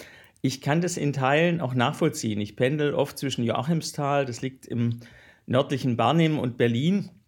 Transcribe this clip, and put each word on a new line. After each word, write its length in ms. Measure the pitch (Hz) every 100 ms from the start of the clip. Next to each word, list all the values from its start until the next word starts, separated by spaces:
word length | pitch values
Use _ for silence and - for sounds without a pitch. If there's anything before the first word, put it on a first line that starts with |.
| - - - _
Ich 180 | 131 127
kann 220 | - 156
das 160 | 175 175
in 160 | 143
Teilen 480 | 139 131 147 175 170
auch 120 | 131
nachvollziehen. 680 | 127 123 147 185 180 113 104
Ich 160 | 101 -
pendel 360 | 127 151 147
oft 240 | 135 143 -
zwischen 280 | 139 120 117
Joachimsthal, 800 | 110 127 165 - - 143 143 135
das 160 | 120
liegt 240 | 131 131 -
im 340 | 120 117 117 - - - _ -
nördlichen 500 | 123 143 139 135 117
Barnim, 420 | 117 160 160 151
und 200 | 123 120
Berlin. 540 | 120 117 156 202 - -